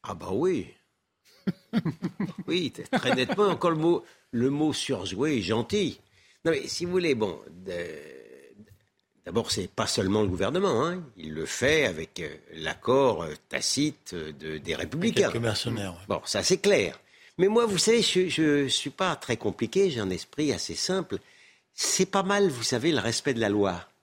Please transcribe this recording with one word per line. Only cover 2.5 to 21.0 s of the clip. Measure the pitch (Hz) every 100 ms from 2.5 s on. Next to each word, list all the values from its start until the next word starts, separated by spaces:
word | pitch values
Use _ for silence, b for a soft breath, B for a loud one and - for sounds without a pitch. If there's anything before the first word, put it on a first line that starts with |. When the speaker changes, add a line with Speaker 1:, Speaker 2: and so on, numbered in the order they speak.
| 175 147
Speaker 1:
t-, | -
très | - 254 131
nettement, | 127 127 196 208
encore | 160 175
le | 160
mot, | 165 175 B B B
le | 117 127
mot | 143 151
surjouer | 135 - 117 92 92 151 135
est |
gentil. | 90 110 117 208 170 - b b b b
Non | 165
mais, | 156 -
si | -
vous | 175
voulez, | 180 170
bon, | 120 104 76 52 87
de-, | 92 87 85 76 73 65 55 65 71 202 - - _ _ _ _
d'abord, | - 107 104
c'est | - 92
pas | - 104
seulement | - 95 107
le | 104
gouvernement, | 90 98 165 196 117
hein. | 156 180 151 101
Il | 78
le | 76 78
fait | - 131 156 127
avec, | 80 80 -
euh, | 78 76 -
l'accord, | 82 80 76 - 131 135 90
euh, | 80 76 _
tacite, | - - - 151 - -
euh, | 87 78
de, | 71 78 78
des | 69
Républicains. | - 85 160 220 151 160
Speaker 2:
Quelques | 113
mercenaires, | 117 107 120 113 98
ouais. | 85 101
Speaker 1:
Bon, | 95 -
ça, | 104
c'est | 92 185
clair. | 202 175 90 - b b b -
Mais | 190
moi, | 226 233
vous | 185
savez, | - 233
je, | - 185 185
je | 156 160 143 135
suis | - 143
pas | - 185
très | 147 - 117
compliqué, | 107 92 113 190 196
j'ai | 123
un | 98
esprit | 90 - - 151
assez | 98 -
simple. | 135 - 190